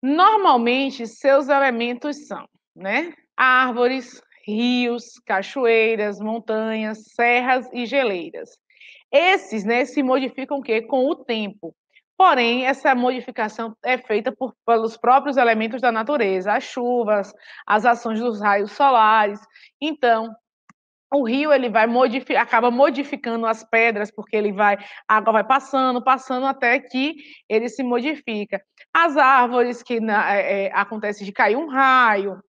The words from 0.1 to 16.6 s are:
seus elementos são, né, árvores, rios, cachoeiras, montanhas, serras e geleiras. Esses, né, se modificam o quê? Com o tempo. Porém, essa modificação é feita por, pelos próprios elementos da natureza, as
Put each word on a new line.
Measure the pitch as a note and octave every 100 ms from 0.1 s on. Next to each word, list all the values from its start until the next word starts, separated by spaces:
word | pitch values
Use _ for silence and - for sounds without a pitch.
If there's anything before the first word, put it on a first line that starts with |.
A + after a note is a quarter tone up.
| D4+ F#4+ G#4+ F#4+ B3+ A#3 B3+ C4+ C4+ A3+
seus | - C#4 C#4 C4+
elementos | C#4 C4+ A#3 A#3+ B3 D4 D4 D4
são, | F3 - _ _
né, | - F#3+ A3+ E4+ - _ -
árvores, | B3+ B3+ C4 A#3+ B3 C4 A#3+ - _ _ -
rios, | G#3 A#3+ B3 B3 A#3+ - - _
cachoeiras, | G3 G3 - A#3+ A3+ A3 A3+ G#3 F#3+
montanhas, | G#3+ A3+ A3+ A3 A3 A3 G#3+ G#3+ G#3+
serras | - A#3+ A#3+ B3 B3+ B3
e | -
geleiras. | A#3 C#4 B3+ F#3 D#3 E2 - _ _ _ - - _
Esses, | C#4 F4 F#4+ - A3
né, | G3 A#3+
se | C#4+ -
modificam | B3+ B3+ C4 - C4 C#4
o |
quê? | B3 A3
Com | A3+ C4+ C4
o | E4+
tempo. | - A3 G#3 - E3 _ _ _ _ _
Porém, | F#4 C#4+ A#3 A#3+
essa | B3+ C4+ D#4
modificação | B3+ B3 B3+ A3+ B3+ G#3+ - A#3 A3+
é | A#3+ B3+
feita | - G#3 G#3+
por, | G#3+ C4 -
pelos | - A#3 A3+ A3
próprios | A#3 C4 C4+ C4+
elementos | A#3+ A3 A3 A#3+
da | B3
natureza, | A3+ A3 D4 G3+ F#3+ F#3
as | A3